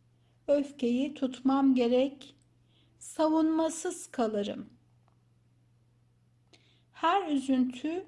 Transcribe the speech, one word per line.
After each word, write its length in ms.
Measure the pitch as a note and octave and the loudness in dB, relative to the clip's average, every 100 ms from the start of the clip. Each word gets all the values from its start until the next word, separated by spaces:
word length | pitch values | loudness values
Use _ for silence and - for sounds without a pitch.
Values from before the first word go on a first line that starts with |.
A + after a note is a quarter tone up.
| _ _ _ _ - | _ _ _ _ 0
Öfkeyi 640 | C#4+ C#4 - A#3+ A#3+ D4 | 0 0 -4 -2 0 -2
tutmam 600 | - C4 B3+ C4 C4+ C4+ | -4 -6 -2 0 4 4
gerek. 640 | B3+ A#3 B3 C#4 C#4 - - _ _ _ _ _ _ | 4 4 2 2 -4 -18 -20 _ _ _ _ _ _
Savunmasız 1080 | - - D#4 D#4+ D#4+ D#4+ D#4+ D#4+ F4+ F4 - | -14 -2 2 2 2 2 0 -2 -8 -8 -10
kalırım. 600 | - A3+ G#3+ G3+ - - - _ _ _ _ _ _ _ _ _ _ _ _ _ _ _ _ _ - _ _ _ | -4 -2 -2 -4 -8 -14 -20 _ _ _ _ _ _ _ _ _ _ _ _ _ _ _ _ _ -20 _ _ _
Her 380 | - D#4+ F#4+ F4 | -4 0 2 2
üzüntü 760 | C#4+ C4 C4 B3+ - D4+ E4+ | -2 2 2 2 -2 -4 -4